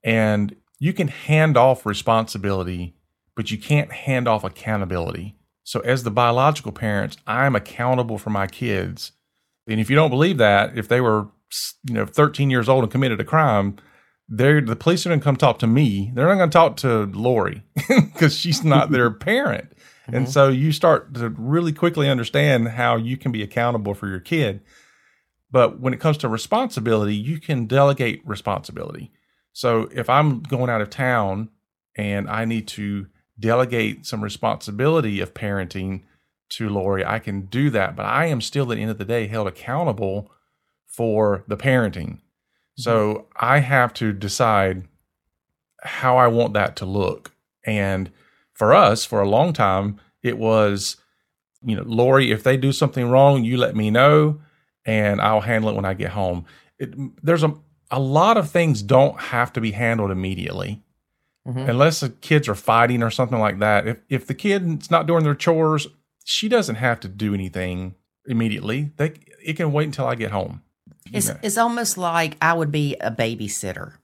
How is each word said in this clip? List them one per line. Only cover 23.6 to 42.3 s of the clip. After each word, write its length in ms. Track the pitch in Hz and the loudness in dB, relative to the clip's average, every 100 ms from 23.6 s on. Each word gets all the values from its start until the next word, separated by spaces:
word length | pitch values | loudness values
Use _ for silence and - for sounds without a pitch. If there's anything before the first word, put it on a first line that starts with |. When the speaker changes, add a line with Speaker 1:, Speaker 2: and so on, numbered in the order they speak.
| 120 117 101 98 | -2 -2 -4 -6
Speaker 1:
for 120 | 101 | -6
your 120 | 92 | -8
kid. 420 | - 165 120 98 _ _ _ _ _ _ _ _ _ | -4 -2 -2 -4 _ _ _ _ _ _ _ _ _
But 280 | 127 120 - | 2 2 2
when 140 | 131 | -4
it 60 | 123 | 0
comes 180 | 160 151 | 0 0
to 100 | 123 | -2
responsibility, 880 | 110 - 220 262 - 117 110 104 104 | -4 -2 -2 0 -4 0 2 2 -2
you 240 | 120 160 | -4 -6
can 260 | - 139 110 | -4 -4 0
delegate 560 | 131 139 139 120 - - | 4 4 2 -2 -4 -10
responsibility. 840 | 101 - 95 - - 50 - - _ _ _ _ | -8 -4 -6 -8 -14 -12 -14 -18 _ _ _ _
So 360 | - 123 113 110 | -4 0 0 -2
if 160 | 123 117 | -6 0
I'm 320 | 135 151 123 | 2 2 0
going 280 | - 127 123 | -4 -4 -2
out 120 | 113 | -2
of 80 | 101 | -4
town 580 | - 127 120 101 98 107 _ _ _ _ - | -4 -2 0 -2 -4 -8 _ _ _ _ -8
and 340 | 104 101 101 | -4 -4 -4
I 160 | 104 113 | -6 -4
need 220 | 113 107 | -4 -6
to 380 | - 104 101 95 _ _ - | -10 -8 -8 -10 _ _ -6
delegate 680 | 113 117 127 120 107 104 - | 0 2 0 -2 -4 -6 -10
some 180 | 110 | -8
responsibility 960 | 107 - 113 107 - 104 139 160 110 101 | -8 -4 -4 -4 -8 -2 0 0 0 -4
of 120 | 92 | -6
parenting 680 | - 107 98 90 98 95 92 _ _ _ _ _ | -8 -6 -6 -6 -8 -8 -8 _ _ _ _ _
to 200 | - 110 | -8 -4
Lori, 360 | 101 95 95 92 | -2 -2 -2 -2
I 140 | 110 | -4
can 220 | - 98 95 | -6 -8 -6
do 220 | 117 143 | -2 0
that. 240 | 113 92 90 | 0 -2 -4
But 100 | 101 | -2
I 220 | 127 165 | 0 0
am 140 | 131 | -2
still, 300 | - 143 127 | -4 -4 -4
at 40 | 110 | -4
the 60 | |
end 100 | 110 | -4
of 60 | 107 | -6
the 80 | 101 | -4
day, 220 | 120 104 | -4 -4
held 200 | 110 98 | -4 -6
accountable 840 | - - 139 165 107 98 98 104 _ _ _ _ _ _ | -8 -6 -2 -2 -2 -4 -6 -10 _ _ _ _ _ _
for 560 | - 117 107 107 98 - | -4 -2 2 0 0 -6
the 100 | 101 | -4
parenting. 640 | 139 127 107 90 78 - _ | 0 2 0 -4 -10 -12 _